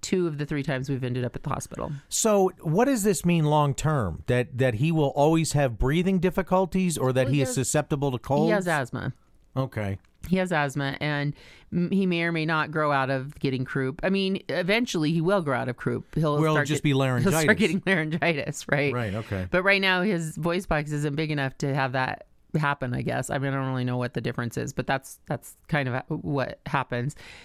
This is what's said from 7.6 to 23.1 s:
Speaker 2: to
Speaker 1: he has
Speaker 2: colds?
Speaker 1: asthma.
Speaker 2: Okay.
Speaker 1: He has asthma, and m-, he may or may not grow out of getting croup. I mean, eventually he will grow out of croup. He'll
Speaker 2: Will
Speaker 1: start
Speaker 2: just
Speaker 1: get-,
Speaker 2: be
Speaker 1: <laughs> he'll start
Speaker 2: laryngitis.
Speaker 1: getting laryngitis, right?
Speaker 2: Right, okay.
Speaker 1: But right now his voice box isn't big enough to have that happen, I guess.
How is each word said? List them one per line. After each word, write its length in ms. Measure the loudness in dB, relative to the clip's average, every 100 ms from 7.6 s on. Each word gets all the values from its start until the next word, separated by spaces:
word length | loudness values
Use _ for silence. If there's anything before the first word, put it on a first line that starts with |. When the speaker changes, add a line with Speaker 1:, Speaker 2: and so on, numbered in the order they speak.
| 0 0 0 -2 -2
Speaker 2:
to 60 | -4
Speaker 1:
he 320 | 0 2 4
has 140 | 2
Speaker 2:
colds? 40 | 0
Speaker 1:
asthma. 440 | -2 -2 -4 -6 -8 _ _ _ -6
Speaker 2:
Okay. 420 | -4 -4 -4 -6 _ _ -2
Speaker 1:
He 80 | 0
has 120 | 0
asthma, 440 | 0 0 -2 -4 -4
and 340 | -4 -2 -2 -6 -14 -20 -6
m-, 180 | -4 0
he 120 | 2
may 180 | 2 2
or 80 | 0
may 120 | 0
not 280 | 0 0 0
grow 180 | 0 0
out 180 | 0 0
of 300 | -2 -4 -4
getting 260 | -2 -2
croup. 360 | -2 -2 -4 -2
I 80 | -2
mean, 320 | 0 0 -2 -4
eventually 640 | -4 0 0 0 0 0
he 80 | 2
will 200 | 2 0
grow 140 | 0 -2
out 120 | -2
of 80 | -4
croup. 380 | -4 -4 -4 -2
He'll 220 | 0 2
Speaker 2:
Will 160 | 2
Speaker 1:
start 120 | 2 0
Speaker 2:
just 160 | 0
Speaker 1:
get-, 0 |
Speaker 2:
be 80 | 2
Speaker 1:
<laughs> 20 |
he'll 280 | 2 2 2
start 120 | 2
Speaker 2:
laryngitis. 220 | 2 4 4
Speaker 1:
getting 240 | 2 2 0
laryngitis, 800 | 0 0 -2 0 0 -4 -8 -2
right? 240 | 0 2
Speaker 2:
Right, 220 | 0 -2
okay. 320 | -4 -4 -4 -2
Speaker 1:
But 120 | 0
right 180 | 2 2
now 220 | 4 2
his 340 | 2 0 -4 -4
voice 300 | -2 -2 -2
box 240 | -2 -2
isn't 240 | -2 0
big 160 | 0 0
enough 260 | 0 -2 -2
to 140 | -2
have 180 | 0 0
that 320 | 0 -2 -4 -12 _ _ 0
happen, 360 | 0 -2 -4
I 80 | -4
guess. 280 | -2